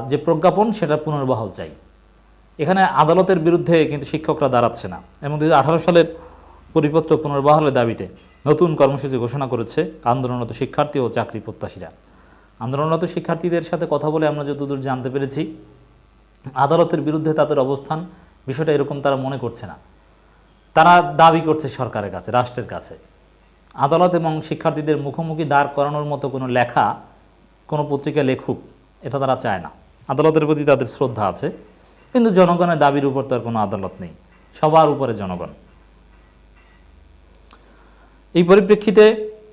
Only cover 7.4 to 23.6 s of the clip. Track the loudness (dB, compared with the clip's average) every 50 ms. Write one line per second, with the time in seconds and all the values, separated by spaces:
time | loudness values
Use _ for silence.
7.4 | 2 4 4 4 4 2 2 0 0 0 -2 -6 -10 -12 -14 -20 _ _ _ _
8.4 | -2 0 2 2 2 0 2 4 2 2 2 0 -4 -4 -4 -4 -4 -4 -4 -6
9.4 | -6 -4 -4 -6 -6 -4 -4 -4 -4 -4 -8 -6 -2 -2 -2 0 -2 -4 -6 -6
10.4 | -8 -8 -8 -6 -8 -4 -2 -2 -4 -2 -2 -4 -4 -2 -2 -4 -6 -6 -8 -12
11.4 | -12 -14 -14 -14 -14 -14 -14 -16 -18 -20 -20 _ _ _ _ _ _ _ _ _
12.4 | _ _ _ -12 -10 -6 -4 -4 -2 -2 -2 -2 -2 -6 -6 -8 -6 -6 -6 -4
13.4 | -4 -4 -4 -4 -4 -4 -6 -6 -4 -4 -4 -4 -2 -2 -2 0 0 0 -2 -2
14.4 | -4 -6 -6 -6 -6 -6 -6 -6 -6 -6 -6 -6 -6 -6 -6 -4 -6 -6 -6 -6
15.4 | -8 -8 -10 -14 -20 -20 -20 _ _ _ _ _ _ _ _ _ _ _ _ _
16.4 | -20 -10 -4 -2 0 2 4 2 2 2 0 -2 -2 -2 -4 -2 -2 -2 0 0
17.4 | 0 0 0 0 0 0 -2 -6 -6 -8 -8 -8 -8 -12 -18 -20 -20 _ _ _
18.4 | _ -10 -8 -4 -2 0 0 0 0 -2 -4 -4 -2 -2 0 -2 -2 -6 -6 -6
19.4 | -8 -10 -10 -12 -14 -18 -18 -20 -20 _ _ _ _ _ _ _ _ _ _ _
20.4 | _ _ _ _ _ _ 2 4 6 8 8 6 4 2 4 6 6 6 6 4
21.4 | 2 0 -2 -2 -4 -6 -6 -6 -6 -6 -6 -6 -6 -6 -8 -10 -6 -2 0 0
22.4 | 0 0 -4 -10 -10 -10 -12 -14 -14 -16 -20 -20 -20 _ _ _ _ _ _ _
23.4 | _ _ _ _